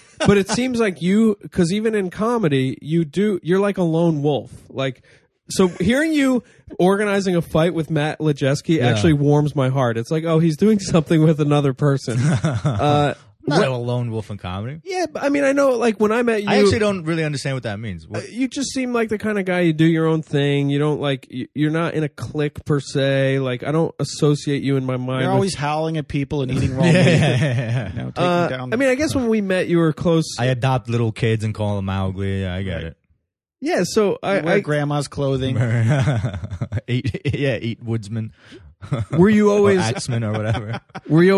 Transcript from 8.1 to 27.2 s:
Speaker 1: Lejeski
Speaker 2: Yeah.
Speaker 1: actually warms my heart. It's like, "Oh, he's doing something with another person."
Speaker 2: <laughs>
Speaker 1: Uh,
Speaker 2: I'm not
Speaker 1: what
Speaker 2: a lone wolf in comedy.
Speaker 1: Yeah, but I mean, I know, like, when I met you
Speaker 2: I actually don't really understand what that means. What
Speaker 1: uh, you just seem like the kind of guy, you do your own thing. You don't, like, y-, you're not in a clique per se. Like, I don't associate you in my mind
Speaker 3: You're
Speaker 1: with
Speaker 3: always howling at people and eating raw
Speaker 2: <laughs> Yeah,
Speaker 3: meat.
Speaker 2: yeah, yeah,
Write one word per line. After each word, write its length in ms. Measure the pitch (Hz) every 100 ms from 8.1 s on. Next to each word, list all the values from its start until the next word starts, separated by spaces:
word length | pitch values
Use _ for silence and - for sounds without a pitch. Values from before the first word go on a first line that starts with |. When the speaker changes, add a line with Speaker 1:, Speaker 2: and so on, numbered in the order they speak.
| -
Speaker 1:
Lejeski 580 | 151 143 135 143 - 160
Speaker 2:
Yeah. 80 | 123
Speaker 1:
actually 260 | 110 175
warms 400 | 147 143 147 147
my 140 | 139 131
heart. 300 | 139 123 113
It's 120 | 117
like, 140 | 160
"Oh, 140 | 165 160
he's 180 | 170 151
doing 220 | 202 214
something 440 | - 170 147 165
with 180 | 156 151
another 340 | 147 147 143
person." 440 | 131 147 135 - 120
Speaker 2:
<laughs> 40 | 120 117
Speaker 1:
Uh, 680 | 160 113 151 120 147 147 147 - - _
Speaker 2:
I'm 140 | - 285
not 0 |
Speaker 1:
what 100 | 135
Speaker 2:
a 60 | 127
lone 360 | 120 123 120
wolf 180 | 110 104
in 80 | 101
comedy. 420 | 90 95 113 160
Speaker 1:
Yeah, 220 | 370 370 320
but 120 | 294
I 40 | 285
mean, 140 | 285
I 80 | 277
know, 220 | 277 277
like, 260 | 240 240 208
when 140 | 214
I 100 | 226
met 220 | 240 220
you 40 | 202
Speaker 2:
I 100 | 208
actually 200 | 202 226
don't 240 | 208 196
really 220 | 156 165
understand 320 | 156 143 139 131
what 80 |
that 160 | 120 101
means. 260 | 113 87 80
What 160 | 104
Speaker 1:
uh, 40 | 98
you 160 | 220 262
just 240 | 294 262
seem 220 | 262 254
like 160 | 240 220
the 100 | 208
kind 180 | 220 208
of 80 | 185
guy, 140 | 180
you 100 | 175
do 120 | 156
your 220 | 160 160 160
own 160 | 160
thing. 480 | - 143 143 143 139
You 80 | 143
don't, 220 | 151 139
like, 260 | 143 135 -
y-, 200 | 127 -
you're 200 | - 151
not 220 | 160 170
in 100 | 156
a 40 | 147
clique 560 | - - 151 147 -
per 140 | - 147
se. 600 | - 143 135 135 135 135
Like, 240 | 131 123
I 80 | -
don't 200 | 156 165 -
associate 640 | 143 - 151 147 - 143
you 140 | 131 135
in 80 |
my 120 | 131 127
mind 260 | 127 131
Speaker 3:
You're 80 | 131
Speaker 1:
with 40 |
Speaker 3:
always 200 | 196 196 131
howling 400 | 143 151 160 160
at 100 | 139
people 360 | 147 139 151
and 100 | 127
eating 240 | 131 135 131
raw 80 |
Speaker 2:
<laughs> 20 | 170
Yeah, 60 |
Speaker 3:
meat. 60 | 175
Speaker 2:
yeah, 120 | 180
yeah, 280 | 156